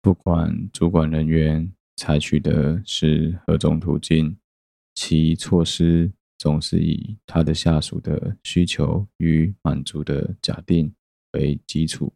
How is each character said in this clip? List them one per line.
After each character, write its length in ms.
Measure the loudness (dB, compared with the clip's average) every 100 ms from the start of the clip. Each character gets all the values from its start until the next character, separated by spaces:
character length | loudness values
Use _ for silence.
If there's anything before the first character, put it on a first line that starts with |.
不 120 | 2
管 560 | 2 0 0 0 -4 -8
主 180 | -2 2
管 200 | 2 2
人 180 | 0 2
员 460 | 2 2 0 -4 -10 _ -10
采 220 | 0 0
取 220 | 2 0
的 420 | 2 0 0 -2 -4
是 520 | -2 2 2 0 -4 0
何 120 | 2
种 220 | 2 0
途 200 | -2 -4
径， 380 | 0 0 0 -6 _ _ _ _ _ -12
其 400 | 0 2 2 0
措 300 | 2 2 2
施 440 | 2 2 4 2 -4 _ _
总 240 | -2 -2
是 180 | 0 -2
以 380 | 0 -2 -6 -14 -4
他 180 | 0
的 100 | 0
下 280 | 2 2 0
属 180 | -2 -8
的 380 | -4 -4 -4 -8
需 220 | -2 0 0
求 400 | 0 0 -2 -4 _
与 360 | 2 2 2 0
满 200 | -2 -2
足 200 | -6 -8
的 340 | -4 -4 -4 -8
假 220 | -8 -10 0
定 280 | 2 2 -6 _ _ _
为 260 | -2 -2 -2 -4
基 180 | -2 -2
础。 280 | -4 -8